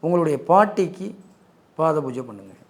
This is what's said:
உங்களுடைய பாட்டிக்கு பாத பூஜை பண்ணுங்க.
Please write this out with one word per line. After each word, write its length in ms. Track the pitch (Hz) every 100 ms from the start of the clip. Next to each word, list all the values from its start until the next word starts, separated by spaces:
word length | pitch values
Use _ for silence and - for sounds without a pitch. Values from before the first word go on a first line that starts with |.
| 160
உங்களுடைய 300 | 175 160 139 -
பாட்டிக்கு 560 | 180 208 208 175 - 190 - - _ _ _ _ -
பாத 200 | 160 156
பூஜை 180 | 135 123
பண்ணுங்க. 320 | 120 104 98 - _